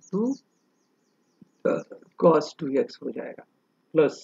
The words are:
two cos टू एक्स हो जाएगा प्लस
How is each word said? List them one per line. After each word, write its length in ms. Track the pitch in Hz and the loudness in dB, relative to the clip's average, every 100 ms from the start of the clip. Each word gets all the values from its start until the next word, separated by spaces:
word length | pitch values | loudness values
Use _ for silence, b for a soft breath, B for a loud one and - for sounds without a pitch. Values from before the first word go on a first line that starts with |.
| - | -6
two 220 | 185 240 269 _ _ _ _ _ _ _ _ _ _ - _ - - - - - - | -4 -2 -4 _ _ _ _ _ _ _ _ _ _ -20 _ -2 -2 -6 -18 -18 2
cos 320 | 175 160 151 - | 4 4 2 -8
टू 100 | 143 135 | -4 -2
एक्स 180 | - - | -2 -6
हो 80 | - | -10
जाएगा 340 | 113 - - - _ _ _ _ | -10 -12 -14 -20 _ _ _ _
प्लस 240 | 160 143 - | 2 2 0